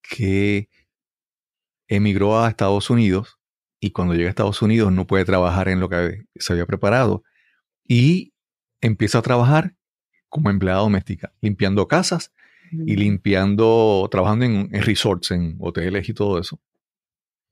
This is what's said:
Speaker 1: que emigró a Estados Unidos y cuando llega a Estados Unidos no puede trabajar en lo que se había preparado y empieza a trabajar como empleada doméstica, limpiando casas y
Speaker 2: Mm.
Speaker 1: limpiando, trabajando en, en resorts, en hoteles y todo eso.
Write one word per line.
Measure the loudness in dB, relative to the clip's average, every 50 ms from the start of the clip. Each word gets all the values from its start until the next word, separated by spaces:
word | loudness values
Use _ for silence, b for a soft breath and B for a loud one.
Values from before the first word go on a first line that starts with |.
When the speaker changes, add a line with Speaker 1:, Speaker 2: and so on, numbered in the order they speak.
Speaker 1:
que | _ -14 -8 -4 -2 0 0 0 0 0 -2 -4 -6 _ _ _ _ _ _ _ _ _ _ _ _ _ _ _ _ _ _ _ _ _ _ _ _
emigró | -2 0 0 2 2 2 2 2 2 2 2 2
a | 0
Estados | 0 0 0 0 0 0 0 0
Unidos | 0 2 2 2 2 0 -2 -6 _ _ _ _ _ _ _ _ _ -8
y | -8 -6
cuando | -4 -2 -2 0 0
llega | 0 0
a | -2
Estados | -2 -2 -2 -2 -2 0
Unidos | 0 2 2 2 2 2
no | 2 0 0
puede | 0 0 0 2
trabajar | 2 2 2 2 2 0 0 0 0
en | 0 -2
lo | -2 -2
que | -2 -2 -2 -4 -6 -8 -14 _ _
se | -10 -6 -4 -2
había | -2 -2
preparado | -4 -4 -2 -2 0 2 2 2 0 0 -2 _ _ _ _ _ _ _ _ _ _ _ _ _
y | 0 2 4 4 4 2 0 -2 -8 _ _ _ _ _ _ _ _ _ -4
empieza | -2 -2 -2 0 -2 0 0 0
a |
trabajar | 0 2 2 2 4 4 4 2 0 -2 _ _ _ _ _ _ _ _ _ _ _ -10
como | -6 -2 0 0
empleada | 0 0 0 0 0 2
doméstica, | 2 2 0 0 -2 -4 -10 -10 -10 -16 _ -6
limpiando | -4 -4 -2 0 0 0 2 2 2
casas | 2 2 0 0 0 -4 -6 -6 -10 b b b b b b b -12
y | -10 -8 -4 -2 0
Speaker 2:
Mm. | 0
Speaker 1:
limpiando, | 2 0 0 0 0 0 2 2 2 2 2 2 4 4 4 4 4 4 4 2 0 0
trabajando | 0 0 2 2 2 2 0
en, | 0 0 -2 -2 -4
en | -4 -2
resorts, | 0 0 0 0 0 0 0 -2 -2 -4
en | -4 -2 -4 -4 -6 -8
hoteles | -8 -8 -6 -4 -6 -4 -4 -4 -6 -6
y | -6
todo | -4 -2 -2 -2 -4
eso. | -4 -8 -14 -18 _ _ _ _ _ _ _ _ _ _ _ _ _ _ _ _ _ _